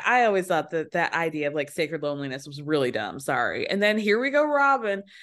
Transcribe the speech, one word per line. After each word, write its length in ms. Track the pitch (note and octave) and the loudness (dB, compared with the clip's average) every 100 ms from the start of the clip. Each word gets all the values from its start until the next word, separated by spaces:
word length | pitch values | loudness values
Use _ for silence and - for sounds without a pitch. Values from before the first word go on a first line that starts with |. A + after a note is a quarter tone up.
| - | 2
I 180 | B3 | 4
always 240 | A3+ G3 F3+ | 4 2 2
thought 220 | E3 D3 | 0 0
that 240 | E3 D3+ | -4 -2
that 200 | F3 E3 | -2 0
idea 360 | D#3+ E3 D3+ C#3+ | 0 -2 -2 -2
of, 40 | |
like, 160 | D3+ C#3 | -2 -4
sacred 320 | - D3+ D#3+ | -4 -4 -4
loneliness 460 | D3 C#3+ C#3 C3+ D3 | -6 -4 -6 -8 -12
was 140 | C#3+ | -10
really 280 | D3 D3+ B2+ | 0 2 2
dumb. 280 | A2 G#2 C3+ | 0 -4 -6
Sorry." 500 | C#3 C3 A2 G2 - | -2 0 0 -2 -2
And 140 | G3 | 0
then 140 | G#3 G#3+ | 2 2
here 200 | G#3 G#3+ | 2 2
we 120 | C4+ | 2
go, 160 | D4 D4+ | 2 2
Robin, 580 | C#4+ C#4 C4+ A3 G3 G3+ - | 4 4 2 0 -4 -8 -20